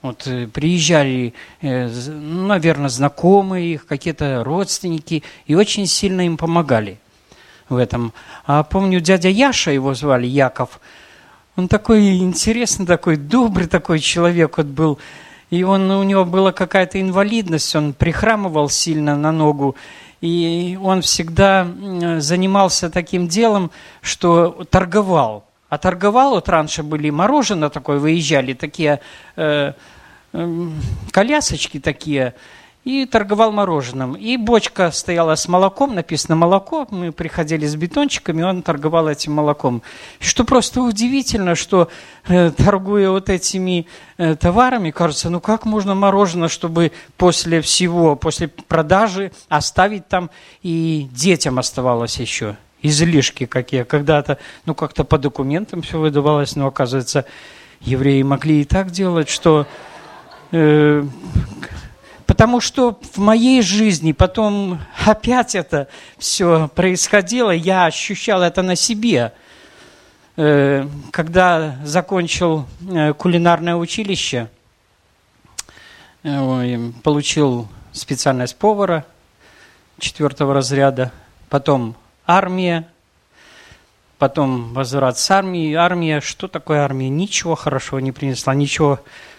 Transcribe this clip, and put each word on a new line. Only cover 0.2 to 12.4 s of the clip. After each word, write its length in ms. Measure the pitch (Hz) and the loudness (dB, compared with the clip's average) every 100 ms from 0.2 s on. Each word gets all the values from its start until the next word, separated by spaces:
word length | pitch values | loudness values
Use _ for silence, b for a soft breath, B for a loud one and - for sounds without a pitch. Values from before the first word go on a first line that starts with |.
| - | -8
э, 180 | 127 120 | -6 -6
приезжали, 880 | - 151 180 156 165 139 127 120 - B B | -4 0 0 2 4 2 0 -4 -8 B B
э, 280 | 147 127 123 | -4 -4 -4
з-, 240 | 117 123 | -8 -10
ну, 340 | 151 147 170 190 | -12 -8 -6 0
наверно, 420 | 202 165 147 143 | 2 2 2 0
знакомые 840 | 123 143 - 170 196 190 185 170 | 0 -2 2 4 4 4 -2 -4
их, 120 | 156 - | -6 -6
какие-то 580 | 143 - 151 143 131 | -6 -6 -4 -4 -4
родственники, 800 | 117 165 196 - 185 160 - 156 B B _ | -2 -2 -2 -4 -4 -6 -4 -6 B B _
и 100 | 156 | 2
очень 300 | 208 - 190 | 2 0 -2
сильно 380 | - 196 190 | 0 0 0
им 120 | 180 156 | -2 -2
помогали 640 | 165 170 151 123 104 92 _ b b b b b _ | 0 0 2 0 0 -12 _ b b b b b _
в 80 | 123 | -2
этом. 360 | 120 120 120 - B B - | 0 -2 -6 -8 B B -2
А 160 | 147 | 0
помню, 380 | 151 190 190 185 | 0 0 0 0
дядя 280 | 165 190 180 | 2 2 2
Яша, 440 | 196 269 240 - | 2 2 0 0
его 220 | 139 131 | 0 0
звали, 320 | 131 143 131 123 | -2 0 0 2
Яков, 520 | 135 131 - 123 - B B B B B B B - | 2 2 0 -8 -8 B B B B B B B -6
он 100 | 180 | -2
такой 520 | 208 208 220 202 185 | -2 4 4 6 4
интересный, 680 | 185 180 | 0 0